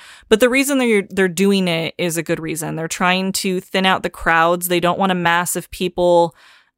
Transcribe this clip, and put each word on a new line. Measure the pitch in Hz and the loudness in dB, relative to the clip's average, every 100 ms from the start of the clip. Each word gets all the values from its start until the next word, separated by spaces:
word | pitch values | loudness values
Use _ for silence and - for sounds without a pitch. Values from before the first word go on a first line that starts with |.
| - - _ | -16 -20 _
But | 214 | 4
the | 247 | 4
reason | 262 269 269 | 2 0 0
they're, | 240 208 185 | 2 0 0
they're | 190 190 | 0 0
doing | 165 196 196 180 | 2 2 2 0
it | 165 165 - | -2 -4 -4
is | 175 160 | -4 -4
a | |
good | 156 160 | -4 -6
reason. | 160 156 156 156 | -6 -8 -8 -8
They're | 165 | -8
trying | - 180 185 190 | -2 0 2 -2
to | - 196 185 | -4 -2 -4
thin | - 190 190 | -4 0 0
out | 180 | 0
the | 185 | -4
crowds. | - 175 165 165 175 175 | -4 0 2 2 0 0
They | 175 | 0
don't | 175 180 | 0 0
want | 190 | -2
a | 180 | 0
mass | 170 170 175 175 | 0 0 -2 -6
of | - | -8
people | - 180 180 175 175 165 - - - _ | -6 -6 0 4 4 2 -4 -20 -20 _